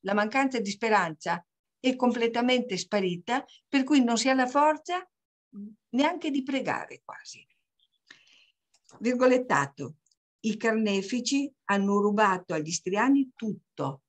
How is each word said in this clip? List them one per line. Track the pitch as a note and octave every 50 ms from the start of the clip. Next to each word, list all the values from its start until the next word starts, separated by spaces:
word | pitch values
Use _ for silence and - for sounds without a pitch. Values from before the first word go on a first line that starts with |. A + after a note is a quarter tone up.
la | - F#3+ G3+
mancanza | G#3 G#3 A3 - C4+ C#4 C4+ C4 A#3
di | G3 G3+
speranza | G3+ - A#3 A3 G#3+ G3+ F3+ E3 D#3 _ - E3+ E3+ F3+ _ _ _ _ _ _ _ _
è | - C4 B3+
completamente | B3+ B3 B3 A#3 A#3+ A#3 A3+ A3+ A#3 A#3+ B3 B3+ B3 A#3+ - F#3+
sparita, | F3+ - _ G#3+ G#3 F#3+ F3+ F3+ F3 - - A#3+ C#4 C#4 _ - _ _
per | _ - C#4 C4
cui | C4 D4+ C#4 B3
non | A#3 A#3
si | A3+ - C4+
ha | C4+
la | C4 B3+
forza | B3 B3+ C#4+ D4 D#4 D#4 D4 _ - F4 F4+ F4+ _ _ _ _ _ _ _ _ _ - G3+ G3+ G#3+ A3 _ _ _
neanche | - B3 C#4+ D#4+ - D4+ - D#4
di | C#4 C#4+ C4
pregare | C#4 C4+ C4 G3+ E3+ G#2 - - - - - _
quasi. | - - - - - - - - _ _ _ _ _ _ _ _ _ _ _ _ _ - _ _ _ _ _ _ _ _ _ _ _ _ _ _ _ - -
Virgolettato, | G#3 A#3+ B3+ B3 B3+ B3+ B3+ B3+ B3+ - - D3 C#3+ C#3 _ - C#3+ A#2+ - _ _ _ _ _ _ _ _ _
"I | - A3 G3+
carnefici | A3 - A3+ A3 A3 A3 G#3 G3 G3 F#3+ G3 B3+ B3 B3 - C#4 C#4 C#4 C#4+ _ _ _
hanno | - G3+ G3+ G3 G3+ G3+ G#3
rubato | G3+ G#3 G#3 G#3+ G#3+ G3 F#3 F3+ F3+ - E3+
agli | D#3 D#3
istriani | D#3 F3 - _ F#3 F#3+ G#3 A#3 C4+ C#4 C#4+ C4+ B3+ _
tutto | - A3+ A3 F#3+ - _ _ _ - C#3 C3+ C3 - _